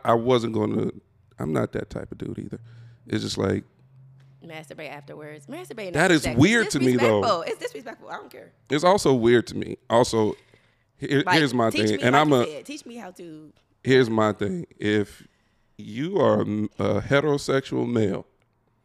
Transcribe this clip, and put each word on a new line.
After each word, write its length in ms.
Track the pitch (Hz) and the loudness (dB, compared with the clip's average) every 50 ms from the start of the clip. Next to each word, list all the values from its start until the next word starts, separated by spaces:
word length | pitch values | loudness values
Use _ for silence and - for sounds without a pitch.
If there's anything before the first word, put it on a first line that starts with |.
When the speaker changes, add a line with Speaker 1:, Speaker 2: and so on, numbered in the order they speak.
| - | 0
Speaker 1:
I 100 | 117 117 | 2 2
wasn't 400 | 117 113 123 127 120 113 113 110 | 2 4 2 2 2 2 0 -2
gonna, 380 | 110 107 107 107 110 110 - - - - _ _ _ _ _ _ - | -2 -2 -2 -2 -2 -4 -4 -6 -10 -18 _ _ _ _ _ _ -8
I'm 140 | - 151 156 | -6 -4 -2
not 180 | 127 113 - - | -2 -2 -2 -4
that 160 | - - - | -8 -10 -8
type 220 | - - - - | -10 -12 -12 -12
of 60 | - | -14
dude 200 | - - 104 98 - | -12 -12 -12 -10 -12
either. 200 | - - - - - - - - - - - _ _ | -12 -12 -14 -16 -16 -18 -20 -20 -20 -20 -20 _ _
It's 160 | - 107 110 107 | -6 -6 -6 -6
just 140 | 104 104 | -6 -4
like 260 | 107 104 98 98 101 - _ _ _ _ _ _ - - - - _ _ _ _ _ - | -4 -2 -2 -2 -2 -6 _ _ _ _ _ _ -20 -20 -20 -20 _ _ _ _ _ -20
Speaker 2:
Masturbate 460 | 165 160 156 156 - 160 151 156 131 | -20 -18 -18 -18 -18 -18 -16 -16 -16
afterwards. 560 | 143 147 143 143 151 156 151 147 151 151 139 | -16 -16 -18 -18 -18 -18 -18 -18 -18 -20 -18
Masturbating 480 | 139 269 339 370 - 254 226 202 180 175 | -16 -16 -16 -16 -16 -14 -12 -10 -6 -2
Speaker 1:
That 120 | 165 175 | 0 2
Speaker 2:
after 80 | 190 175 | 4 4
Speaker 1:
is 80 | 151 - | 2 2
Speaker 2:
sex 140 | - - | 2 4
Speaker 1:
weird 320 | 120 147 202 233 233 214 208 | 4 6 6 6 4 2 0
to 80 | - 143 | 0 0
me, 180 | 131 127 127 | 2 2 4
though. 240 | 120 117 113 110 104 | 4 4 4 4 4
Speaker 2:
disrespectful. 200 | 98 226 190 165 - | 4 2 2 0 -2
It's 140 | - - - | -6 -8 -8
disrespectful. 500 | - - - 277 240 - 339 - - - | -10 -12 -12 -14 -16 -16 -18 -18 -16 -14
I 60 | 339 | -14
don't 140 | - - 254 | -14 -14 -16
care. 200 | - - - - _ _ _ - | -20 -20 -20 -20 _ _ _ -4
Speaker 1:
It's 140 | 131 151 160 | -2 2 2
also 300 | 180 196 202 - 147 135 | 4 2 4 4 2 2
weird 320 | 123 110 120 123 117 - | 4 6 6 6 4 4
to 80 | - - | 0 -6
me. 220 | 104 98 - - - _ - | -8 -8 -8 -10 -12 _ 2
Also, 460 | 110 120 127 - - 113 107 104 - - _ _ _ _ _ _ _ _ _ _ _ | 4 4 4 4 2 0 0 0 -2 -6 _ _ _ _ _ _ _ _ _ _ _
here, 240 | - 139 - 143 135 139 | -12 -6 -2 0 0 2
Speaker 2:
Like, 120 | 185 180 | 4 2
Speaker 1:
here's 160 | 160 151 131 120 | 2 2 2 2
my 160 | 123 113 110 | 0 0 0
Speaker 2:
teach 180 | 107 107 110 107 | 2 0 0 0
Speaker 1:
thing, 80 | 107 | 0
Speaker 2:
me, 60 | - 117 | 0 2
Speaker 1:
and 100 | 123 131 | 2 4
Speaker 2:
like 60 | 143 156 | 4 4
Speaker 1:
I'm 60 | 151 | 4
Speaker 2:
you 60 | 143 123 | 4 2
Speaker 1:
a 40 | 117 | 2
Speaker 2:
said, 200 | - 151 135 113 | 0 -4 -12 -14
teach 200 | - 294 302 - | -14 -16 -16 -16
me 100 | 240 233 | -16 -16
how 160 | 233 202 185 | -16 -16 -18
to 420 | - - 175 170 156 156 156 147 _ _ _ _ _ _ - | -18 -18 -18 -18 -18 -20 -20 -20 _ _ _ _ _ _ 0
Speaker 1:
here's 260 | 123 135 131 127 110 | 4 4 6 4 4
my 240 | 113 110 107 107 98 | 2 2 2 2 0
thing. 320 | - 104 101 131 175 - - _ - | -2 -4 -6 -6 -6 -10 -12 _ -6
If 480 | 92 104 107 107 101 - - - - _ _ _ _ _ _ _ _ _ _ | -2 0 0 0 0 -2 -8 -20 -20 _ _ _ _ _ _ _ _ _ _
you 400 | - 107 107 104 120 147 175 202 180 | -18 -16 -12 -10 -8 -6 -4 0 2
are 200 | 143 110 107 107 | 2 4 2 2
a 60 | 104 | 0
m-, 240 | 104 104 107 107 101 _ - | -2 -4 -4 -4 -6 _ -4
a 220 | 101 101 101 98 | -2 -2 -2 -2
heterosexual 840 | 90 - 143 139 143 151 143 143 - - 135 135 131 - 135 127 120 120 | -2 0 0 0 2 0 -2 -2 -2 -2 -2 -2 -2 -4 -4 -4 -4 -2
male 340 | 120 113 107 95 123 - - _ _ _ _ _ _ _ _ _ _ _ _ | 0 0 0 0 -2 -4 -10 _ _ _ _ _ _ _ _ _ _ _ _